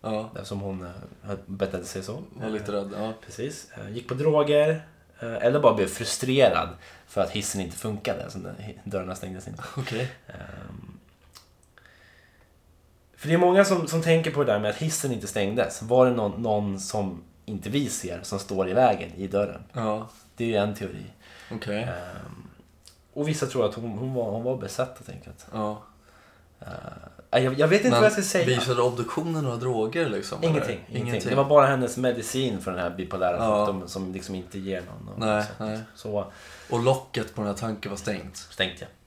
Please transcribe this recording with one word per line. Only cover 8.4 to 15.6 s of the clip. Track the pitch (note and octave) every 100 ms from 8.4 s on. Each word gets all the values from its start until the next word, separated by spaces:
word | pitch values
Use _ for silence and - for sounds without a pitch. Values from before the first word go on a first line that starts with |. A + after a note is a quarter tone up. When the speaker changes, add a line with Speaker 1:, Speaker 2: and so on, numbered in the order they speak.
| F#2 G2
Speaker 2:
hi-, | G#2 -
dörrarna | - G2 F2+
stängdes | F#2 F#2 F#2 G2
inte. | G#2 - -
Speaker 1:
Okej. | C3 A2+ B2+ - -
Speaker 2:
Ehm, | - F#2+ - - - - - _ _ _ - _ _ _ _ - _ - _ _ _ _ _ _ _ _ _ _ _
för | D3
det |
är | E3+
många | F3+ F#3
som, | G3 F#3 D#3
som | E3
tänker | E3 E3 D#3+
på | C#3
det | C#3
där | G#2
med | G#2+
att | G#2
hissen | D#3 D#3 C#3
inte | A#2 G2+
stängdes. | A2 G2 A2+